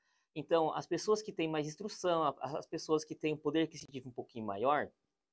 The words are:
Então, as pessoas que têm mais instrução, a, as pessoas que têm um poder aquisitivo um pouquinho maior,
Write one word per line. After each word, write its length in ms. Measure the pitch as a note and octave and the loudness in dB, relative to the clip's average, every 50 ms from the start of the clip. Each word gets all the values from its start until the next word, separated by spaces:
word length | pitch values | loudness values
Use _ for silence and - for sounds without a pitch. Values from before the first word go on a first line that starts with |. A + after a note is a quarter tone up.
| _ _ _ _ _ _ _ | _ _ _ _ _ _ _
Então, 360 | D#3+ D3+ - E3+ E3 D#3+ D3+ - | -10 0 4 4 4 4 4 0
as 120 | - C#3+ | -2 -2
pessoas 380 | - F3+ E3 - G#3 G#3+ G#3 G#3+ | -2 -2 0 2 2 2 2 0
que 80 | - | -4
têm 160 | - - E3 | -4 -2 -2
mais 180 | D#3+ D#3 D#3 D3 | 0 0 -2 -2
instrução, 560 | D3+ D#3 - G3 G#3+ - - - F3+ E3+ E3 | -2 -6 -8 -10 -10 -8 -2 0 2 2 4
a, 380 | D#3+ C#3+ C3 - - C3 C#3+ - | 2 2 0 -2 -4 -6 -4 -6
as 80 | - | -6
pessoas 360 | - - D#3 - - D#3 D#3 D#3 | -6 -8 -8 0 0 0 0 0
que 120 | - D#3 | -4 -8
têm 180 | - - D#3 D3+ | -4 -2 -2 -2
um 40 | |
poder 260 | D3 - D3+ C#3+ D#3+ D#3+ | -2 -2 0 2 2 2
aquisitivo 460 | D#3 D#3+ D3+ - - C#3 C3 - C3 | 2 -2 -10 -16 -12 -12 -12 -12 -10
um 20 | |
pouquinho 340 | A#2 - B2 - - A#2+ A2 | -10 -10 -10 -8 -8 -6 -4
maior, 460 | G#2 G2 G2+ A2+ C3 D3 C#3+ G#2+ F#2+ - _ _ _ _ _ _ _ | -4 -2 2 2 4 4 2 2 -2 -8 _ _ _ _ _ _ _